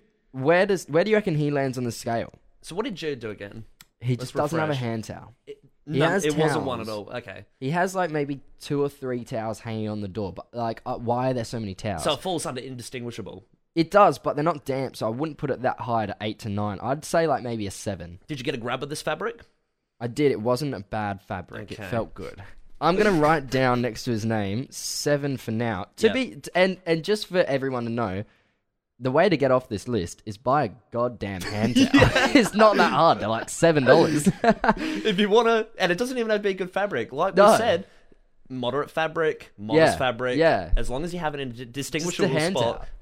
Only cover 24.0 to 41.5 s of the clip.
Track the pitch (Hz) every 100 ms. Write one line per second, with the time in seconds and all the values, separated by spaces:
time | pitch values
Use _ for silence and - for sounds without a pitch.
24 | - 113 110 110 98 104 135 - - -
25 | 147 147 143 127 - 110 120 95 98 -
26 | 220 233 240 147 - 175 190 185 170 165
27 | 156 214 - 180 - 139 135 127 117 117
28 | 110 92 104 _ _ _ _ _ _ -
29 | 127 139 185 151 135 127 - 104 - 117
30 | 85 - - 104 123 143 117 - _ 120
31 | 123 110 101 95 98 104 117 240 277 277
32 | - 262 262 285 208 202 220 190 170 135
33 | 165 110 104 113 - - 165 151 123 156
34 | 156 151 165 - 240 214 240 - 311 247
35 | 220 185 208 214 226 226 226 - 180 175
36 | 247 254 220 214 202 190 180 190 202 143
37 | 110 135 185 185 208 208 226 175 - -
38 | _ _ _ _ - 127 120 135 143 -
39 | 160 156 156 - - - 107 151 156 85
40 | 131 113 123 131 160 117 82 120 117 127
41 | 170 175 156 143 135